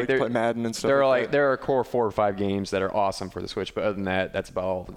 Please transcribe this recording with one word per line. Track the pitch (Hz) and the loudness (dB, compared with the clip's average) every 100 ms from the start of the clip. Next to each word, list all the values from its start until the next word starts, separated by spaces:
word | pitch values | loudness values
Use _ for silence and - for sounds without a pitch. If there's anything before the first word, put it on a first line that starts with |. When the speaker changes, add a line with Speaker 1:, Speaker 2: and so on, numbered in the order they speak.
Speaker 1:
like | |
to | 123 | 2
Speaker 2:
there, | 131 | 2
Speaker 1:
play | 117 | 2
Madden | 120 117 117 117 | 2 0 0 -2
and | |
stuff | 113 113 | -2 2
Speaker 2:
there | 139 | 4
are, | 135 | 4
Speaker 1:
like | 127 | 4
Speaker 2:
like, | 110 | 2
Speaker 1:
that. | |
Speaker 2:
there | 143 143 | 2 2
are | 127 | 2
core | - 131 | 0 0
four | 113 123 | 0 0
or | 110 | 0
five | 98 104 98 | 2 0 2
games | 101 98 98 | 0 0 0
that | 98 | 0
are | 95 | 0
awesome | 107 98 - 95 | 0 0 -2 -6
for | - | -8
the | - | -8
Switch, | - 95 - | -6 -4 -2
but | |
other | 104 | -2
than | 101 | 0
that, | 95 92 92 | 0 0 0
that's | 98 92 | -4 -6
about | 92 | -4
all | 92 92 90 | -2 -4 -6